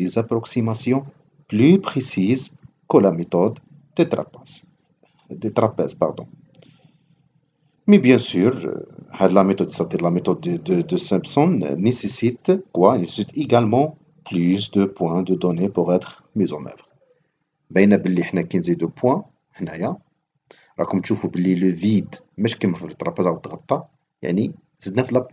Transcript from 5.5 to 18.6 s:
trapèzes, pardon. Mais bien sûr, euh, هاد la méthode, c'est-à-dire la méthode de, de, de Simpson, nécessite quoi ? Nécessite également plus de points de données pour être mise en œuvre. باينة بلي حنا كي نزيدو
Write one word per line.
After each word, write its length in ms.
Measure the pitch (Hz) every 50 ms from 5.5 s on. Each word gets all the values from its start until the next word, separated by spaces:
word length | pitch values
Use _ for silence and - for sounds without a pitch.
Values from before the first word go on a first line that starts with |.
| 104 120
trapèzes, 360 | 113 107 - - 80 - - - 82
pardon. 220 | 76 67 - - - - - _ _ _ _ - - _ _ _ _ _ _ _ _ _ _ _ _ _ _ _ _ _ _ _ _ _ _ _ -
Mais 100 | 208 196
bien 200 | 123 123 131 117
sûr, 340 | - - - 87 92 110 -
euh, 320 | 87 82 - - - - - - - - -
هاد 220 | - - 95 92 92
la 120 | 98 95 98
méthode, 200 | 95 - 92 -
c'est-à-dire 320 | - - 87 85 - 82 85 85
la 40 | 85 85
méthode 220 | 78 98 87 85 -
de, 80 | 87 85 82 78 90
de, 80 | 92 87 80
de 140 | - 92
Simpson, 520 | 90 - - 202 180 - - - 143 151 180 175 113 82 71 69 82 95 117
nécessite 640 | - - - 101 - - - 120 123 - - - 185 190 - - -
quoi ? 180 | 85 90 104 127 -
Nécessite 340 | 175 - - - 104 - - 143 135
également 420 | 123 120 120 117 104 113 127 147 156 151 - _ _ _ _ _ -
plus 420 | - 87 85 87 92 101 104 - -
de 80 | 101 98 95 - -
points 240 | 90 82 82 92 95 92
de 40 | 92 85 95
données 260 | 90 85 85 95 101 -
pour 100 | 87 85 85 90
être 260 | 90 - - - - _ _ -
mise 160 | 107 92 - 76
en 100 | 76 67
œuvre. 200 | - - - _ _ _ _ _ _ _ _ _ _ _ _ _ _ _ _ _ -
باينة 260 | - 92 98 101 104
بلي 280 | 92 82 92 90 87 85
حنا 180 | - - 90 85
كي 160 | 85 -
نزيدو 280 | 92